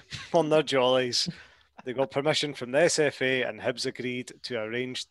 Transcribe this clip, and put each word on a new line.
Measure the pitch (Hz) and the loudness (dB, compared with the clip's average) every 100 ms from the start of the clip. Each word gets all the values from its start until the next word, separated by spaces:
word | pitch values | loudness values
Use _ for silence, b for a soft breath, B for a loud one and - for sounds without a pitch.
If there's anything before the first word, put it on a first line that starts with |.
| - - | -8 -14
<laughs> | - | 0
on | 170 156 | 2 4
their | 156 | 4
jollies. | 143 139 127 131 127 117 - B B B B - | 4 4 4 4 2 0 -2 B B B B -14
They | 123 | -8
got | 120 135 | -2 -2
permission | 139 147 147 147 | 0 0 0 -2
from | - 123 | -6 -2
the | 135 | 4
S | 165 - | 4 4
F | 143 - | 0 2
A | 131 131 | 0 0
and | 120 107 | -2 -4
Hibs | 107 120 131 | -4 -4 -6
agreed | - 123 123 123 - | -6 -6 -6 -8 -12
to | - 120 | -8 -6
arrange | 110 120 127 123 - | -4 -4 -6 -8 -10